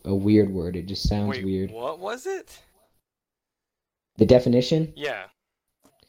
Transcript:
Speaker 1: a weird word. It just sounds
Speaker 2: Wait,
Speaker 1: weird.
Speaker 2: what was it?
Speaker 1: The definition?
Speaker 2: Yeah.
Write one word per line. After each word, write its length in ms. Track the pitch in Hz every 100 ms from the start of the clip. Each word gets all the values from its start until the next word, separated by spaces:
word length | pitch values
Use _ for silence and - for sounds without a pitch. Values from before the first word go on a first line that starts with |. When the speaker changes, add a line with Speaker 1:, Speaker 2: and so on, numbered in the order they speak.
| -
Speaker 1:
a 80 | 98
weird 360 | 104 107 98
word. 220 | 95 85 87
It 100 | 90
just 240 | 95 -
sounds 200 | 202 104
Speaker 2:
Wait, 160 | 101 190
Speaker 1:
weird. 260 | 190 190
Speaker 2:
what 260 | 113 135 160
was 260 | 196 247 370
it? 320 | 381 - - _ _ _ _ _ _ _ _ _ _ _ _ _ _ _ -
Speaker 1:
The 80 | 104
definition? 680 | 123 123 123 123 160 156 143
Speaker 2:
Yeah. 300 | 147 107 92 _ _ _ _ _ _ _